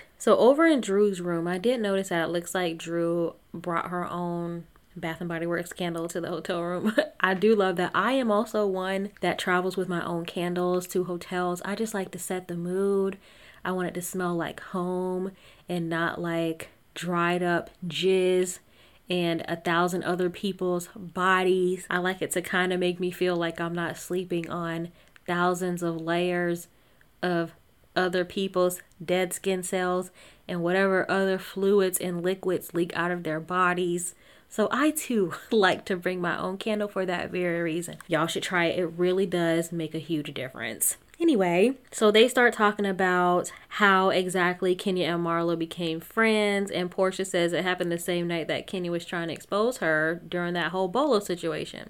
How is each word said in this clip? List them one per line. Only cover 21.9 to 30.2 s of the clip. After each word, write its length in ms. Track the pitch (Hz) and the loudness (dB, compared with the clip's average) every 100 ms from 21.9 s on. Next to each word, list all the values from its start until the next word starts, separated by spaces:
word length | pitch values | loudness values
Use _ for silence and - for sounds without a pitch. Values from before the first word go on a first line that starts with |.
| 180 | -2
like 220 | 180 190 | 0 -2
it 100 | 156 | -2
to 100 | 185 | -2
kinda 360 | 175 190 180 180 | 0 0 2 2
make 220 | 180 175 | 0 0
me 100 | 180 | -4
feel 280 | 175 180 175 | -2 0 0
like 240 | 170 165 | -2 -4
I'm 120 | 170 | -4
not 240 | 170 170 - | -4 -4 -6
sleeping 520 | - 180 180 175 165 | -6 -6 -4 -4 -4
on 400 | 175 170 165 170 - - - - | -6 -4 -6 -8 -12 -20 -12 -4
thousands 560 | 175 175 175 180 175 | 0 2 2 -2 -2
of 200 | 170 165 | -2 -4
layers 640 | 160 170 180 175 175 170 - _ _ _ _ _ | -2 0 0 0 0 -2 -6 _ _ _ _ _
of 300 | 180 170 165 - _ _ _ - | -2 -2 -2 -8 _ _ _ -2
other 280 | 180 185 | 0 0
people's 580 | 180 202 190 185 180 180 - - | -2 -2 -2 2 0 0 -10 -10
dead 300 | 170 180 180 | -2 0 0
skin 300 | - 196 185 | -4 -2 -2
cells 480 | 180 185 180 180 185 - | -2 -2 0 -2 -4 -12